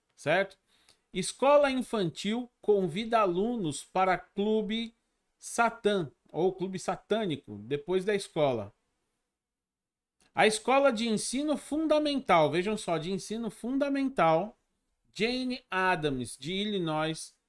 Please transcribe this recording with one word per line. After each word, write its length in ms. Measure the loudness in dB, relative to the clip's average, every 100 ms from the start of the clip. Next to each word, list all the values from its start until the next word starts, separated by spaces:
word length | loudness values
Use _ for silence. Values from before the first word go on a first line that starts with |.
| _ _
certo? 420 | 0 0 0 -6 _ _ _ _ _
Escola 560 | -8 -6 0 6 6 6
infantil 840 | 0 -2 -2 -2 -2 -4 -4 -6 _
convida 580 | 2 2 2 -2 0 2
alunos 640 | 2 2 0 -2 -4 -6 -6
para 320 | 0 2 0
clube 800 | -4 -4 0 0 0 -4 -6 -12 _ _ _ _
satã, 760 | -8 0 2 2 0 0 -2 -8 _
ou 220 | -2 -2
clube 260 | -2 -6 -6
satânico, 760 | -6 -6 -2 -2 -2 -4 -8 -14
depois 440 | -6 -6 -2 -2
da 120 | 0 -2
escola. 580 | -4 0 0 0 -6 -16 _ _ _ _ _ _ _ _ _ _ _ _ _ _ _ 2
A 120 | 2
escola 440 | 2 2 4 4
de 160 | 2 0
ensino 480 | -2 -2 -4 -2 -2
fundamental, 960 | -2 -4 2 2 2 -2 2 4 4
vejam 260 | 2 -2 -4
só, 220 | -2 -4
de 140 | -2
ensino 400 | -6 -6 -8 -8
fundamental, 1040 | -8 -4 -2 0 0 -2 2 4 4 0 -8 _ _ _ _ _
Jane 500 | -4 -2 -2 -4 -6 -6
Addams, 680 | -2 0 2 0 -4 -6 -10
de 140 | -6
Illinois, 840 | -4 -2 -2 -2 -2 -2 -4 -10 _